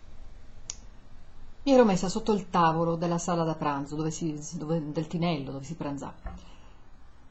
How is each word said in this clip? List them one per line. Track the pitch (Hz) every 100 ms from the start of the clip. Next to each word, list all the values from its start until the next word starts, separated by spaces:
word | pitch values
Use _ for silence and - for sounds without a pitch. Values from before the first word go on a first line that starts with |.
| - - - - - - - - - - - - - - - -
mi | 277
ero | 254
messa | 226 180 190
sotto | 214 226
il | 208 180
tavolo | 180 165 160 170 165
della | 170 170
sala | 185 170
da | 160 156
pranzo, | 147 139 143
dove | 151 156
si, | 160 165 147 147 175
dove, | 151 165 151
del | 156 160
tinello, | 175 175 151 131
dove | 135
si | 135
pranzava, | 165 147 139 - - - - - - - - - - - - -